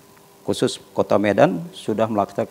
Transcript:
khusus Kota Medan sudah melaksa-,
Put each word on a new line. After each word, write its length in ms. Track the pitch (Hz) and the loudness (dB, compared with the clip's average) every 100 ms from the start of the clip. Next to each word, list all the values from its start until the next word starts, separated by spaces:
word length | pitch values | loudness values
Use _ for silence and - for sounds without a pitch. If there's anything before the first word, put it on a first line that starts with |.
| - - - - | -20 -20 -20 -10
khusus 380 | - 101 127 - - | -6 -2 -2 -2 -6
Kota 300 | - 95 104 | -4 0 2
Medan 400 | 104 101 151 175 175 | 2 4 4 2 -8
sudah 380 | - - 107 110 | -10 -6 -2 0
melaksa-, 400 | 104 98 - 110 | 0 -2 -4 -6